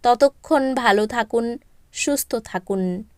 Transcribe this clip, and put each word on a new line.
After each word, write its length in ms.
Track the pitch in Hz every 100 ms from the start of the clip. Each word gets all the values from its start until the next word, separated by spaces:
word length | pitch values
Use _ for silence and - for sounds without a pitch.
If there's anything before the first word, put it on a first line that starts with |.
ততক্ষণ 580 | 240 240 285 - - 311 269
ভালো 300 | 262 240 202 214
থাকুন, 400 | 240 226 233 233 240 _ _ _
সুস্থ 360 | - - 285 - 233
থাকুন 380 | 220 185 - 196 185 180 220